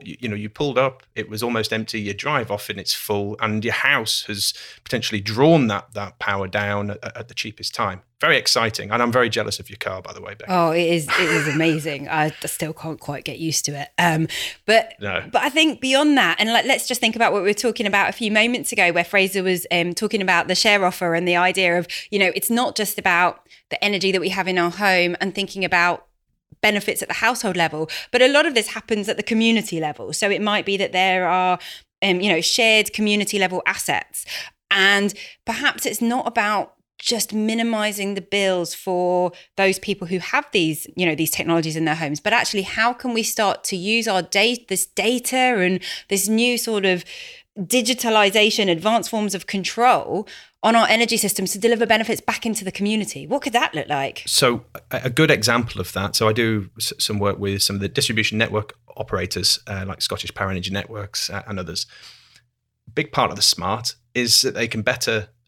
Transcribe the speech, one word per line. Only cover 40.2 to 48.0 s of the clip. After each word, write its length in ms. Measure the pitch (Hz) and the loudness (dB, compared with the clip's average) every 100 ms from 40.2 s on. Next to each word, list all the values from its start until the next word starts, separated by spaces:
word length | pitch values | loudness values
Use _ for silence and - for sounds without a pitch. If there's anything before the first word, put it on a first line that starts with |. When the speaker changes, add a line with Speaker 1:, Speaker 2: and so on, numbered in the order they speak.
| - 269 294 | -2 -2 0
Speaker 2:
these, 380 | - 160 151 - - | 0 2 -2 -6 -2
you 100 | 175 | 0
know, 80 | |
these 160 | 156 156 | 0 -2
technologies 460 | - - 165 156 160 | -2 0 0 0 -2
in 80 | |
their 100 | 160 | -2
homes, 240 | 156 151 147 | -2 -4 -4
but 140 | 214 | 0
actually 300 | 233 220 202 | 2 2 -2
how 300 | 180 - 233 | -4 0 0
can 220 | 247 254 | 0 -4
we 80 | 226 | -2
start 400 | 208 - 202 - | -2 0 0 -2
to 140 | - 185 | -4 -4
use 320 | 190 226 226 | 0 0 2
our 140 | 190 | 0
da-, 420 | 170 196 226 240 - | 0 2 2 0 -4
this 160 | 185 | -4
data 520 | - - 208 247 247 254 | -4 -2 0 0 0 0
and 420 | 254 226 180 185 - - - | 2 2 2 0 -4 -12 -4
this 180 | 196 196 | -2 2
new 320 | 220 240 233 | 2 2 2
sort 260 | 233 208 | 0 0
of 200 | 190 180 - - - - _ 208 | 2 0 -4 -16 -18 -20 _ -10
digitalization, 1120 | 170 254 233 247 | 0 2 2 0